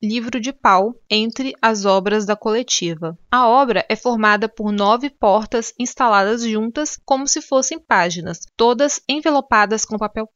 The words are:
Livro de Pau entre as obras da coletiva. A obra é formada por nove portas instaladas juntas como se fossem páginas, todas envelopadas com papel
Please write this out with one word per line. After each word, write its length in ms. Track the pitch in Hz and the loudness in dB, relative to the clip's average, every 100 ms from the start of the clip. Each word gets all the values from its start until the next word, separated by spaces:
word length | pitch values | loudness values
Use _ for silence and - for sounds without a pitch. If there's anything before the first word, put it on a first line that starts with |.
Livro 400 | 214 233 233 247 | -6 -4 -4 -6
de 120 | 226 | -6
Pau 420 | 269 233 190 202 247 - | -2 2 4 2 -4 -4
entre 460 | 214 226 - 269 - | -2 -2 -4 -8 -2
as 240 | 226 220 | -2 0
obras 400 | 196 190 190 214 | 2 2 2 -2
da 120 | 202 208 | 0 -4
coletiva. 800 | 220 220 262 - 175 165 165 165 _ | -2 -2 -2 -4 -4 -6 -8 -12 _
A 180 | 247 240 | 2 4
obra 360 | 247 277 190 - | 4 4 0 -2
é 60 | 214 | -2
formada 520 | 247 233 214 208 220 | -2 0 2 2 0
por 240 | - 208 | -4 -4
nove 360 | 208 202 233 277 | 0 2 2 -2
portas 640 | - 214 196 214 240 226 - | -2 2 2 0 -4 -4 -6
instaladas 640 | 247 - 247 202 196 233 | -8 -2 2 2 2 0
juntas 560 | 233 214 226 262 302 - | -2 -2 -4 -4 -8 -8
como 240 | - 269 277 | -2 -2 -2
se 120 | - | -4
fossem 380 | - 269 262 320 | -2 -2 -2 -6
páginas, 600 | - 196 175 170 175 165 - - | 0 2 2 -2 -8 -10 -12 0
todas 440 | 233 240 285 - - | 2 2 0 -2 -6
envelopadas 760 | 285 320 285 269 220 202 220 | -4 0 0 2 2 2 0
com 120 | - 214 | -4 -6
papel 320 | 208 - 220 | -6 -6 -12